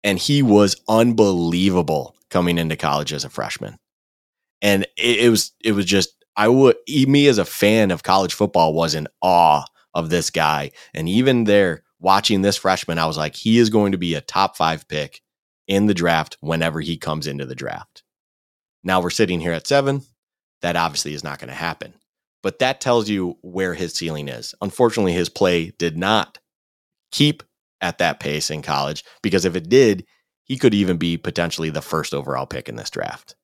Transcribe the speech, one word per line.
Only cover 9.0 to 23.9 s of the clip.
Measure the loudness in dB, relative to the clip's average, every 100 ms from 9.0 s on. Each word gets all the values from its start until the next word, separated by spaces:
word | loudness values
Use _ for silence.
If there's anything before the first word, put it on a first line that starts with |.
| -8 _
awe | 2 4 6 4 -2 _ _
of | -6 -2
this | -2 -2
guy. | -2 0 -2 -6 -14 -16
And | -8 -2
even | 0 2 2
there, | 4 4 4 -2 _ _
watching | 2 2 4 2
this | 2 0
freshman, | 0 -2 -2 -2
I | -2
was | -2
like, | -6
"He | -4 2 4
is | 4
going | 2 0
to | -2
be | -4
a | -6
top | -4 -2 -2 0
five | -2 -2 _
pick | -8 -8 -12 _ _ _ _ -2
in | 0
the | 2
draft | 0 0 0 -2 -10
whenever | -6 -2 -2 -4
he | -8 -8
comes | -6 -6 -6
into | -10
the | -12
draft." | -12 -12 -12 -16 _ _ _ _ _ _ _ _ _
Now | -2 0
we're | 0
sitting | 0 0 0
here | -2
at | -4 2
seven. | 2 2 -4 -8 _ _ _ _ _
That | -4 -2
obviously | -2 -4 -8
is | -10
not | -10 -12
gonna | -14
happen. | -8 -8 -8 -14 _ _ _ _ _
But | -8 -2
that | -2 -2
tells | 0 0 0
you | -2 -4 -8
where | -12 -6 -6
his | -4 -8